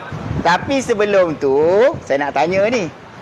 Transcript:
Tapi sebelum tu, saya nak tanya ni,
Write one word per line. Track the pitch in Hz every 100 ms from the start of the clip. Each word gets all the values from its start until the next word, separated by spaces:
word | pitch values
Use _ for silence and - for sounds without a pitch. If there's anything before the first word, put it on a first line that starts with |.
| - - - -
Tapi | - - - 277
sebelum | 240 214 208 196 175 143
tu, | 139 135 160 196 269 - -
saya | 139 143
nak | 139
tanya | 160 190 208
ni, | 240 160 - - -